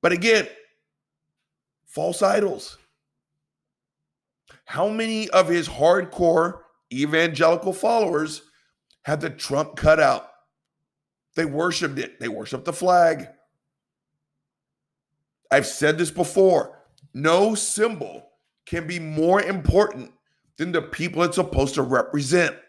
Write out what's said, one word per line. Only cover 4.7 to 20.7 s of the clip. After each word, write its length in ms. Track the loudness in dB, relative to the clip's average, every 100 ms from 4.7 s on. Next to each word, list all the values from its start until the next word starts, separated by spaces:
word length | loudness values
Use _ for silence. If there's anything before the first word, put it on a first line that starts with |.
| -4 -4
many 420 | -2 -4 -4 2
of 180 | 2 4
his 180 | 0 -2
hardcore 920 | 0 2 2 0 0 2 2 0 -4 _ _ _
evangelical 800 | -6 -2 2 0 2 2 2 -2
followers 720 | -2 0 2 0 -2 -4 -10 _ _ _ _ _ _
had 160 | -6 -6
the 100 | -6
Trump 460 | -10 -4 -2 -4 0
cutout? 540 | 4 6 4 2 -6 _ _ _ _ _ _ _ _ _ _ -4
They 80 |
worshiped 560 | -4 -2 -2 -2 -4 -6
it. 200 | -10 -10
They 80 | -10
worshiped 340 | -10 -10 -10
the 80 | -8
flag. 560 | -2 2 4 4 2 -8 _ _ _ _ _ _ _ _ _ _ _ _ _ _ _ _ _ _ _ _ _ _
I've 160 | -2 0
said 300 | -2 -2 0
this 140 | -4
before. 680 | -2 -2 4 4 4 0 -12 _ _ _
No 420 | -2 2 4 4 0
symbol 720 | -4 0 -2 -2 -10 -12 -20 _ _ _ -8
can 220 | -8 -6
be 120 | -8
more 440 | -6 0 2 2
important 680 | 2 -2 2 4 4 0 -16 _ _ _ _ _
than 140 | -4